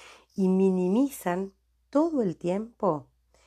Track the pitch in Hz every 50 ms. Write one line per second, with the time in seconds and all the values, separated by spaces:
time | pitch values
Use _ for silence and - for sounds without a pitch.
0 | - - - - _ _ _ - 190 185 185 185 190 190 185 185 180 180 196 233
1 | 277 277 - - - 185 175 185 196 196 - _ _ _ _ _ _ _ - 277
2 | 311 339 320 277 226 185 156 - - 170 180 202 220 226 - _ - 190 156 147
3 | 127 _ _ _ _ _ _ _ _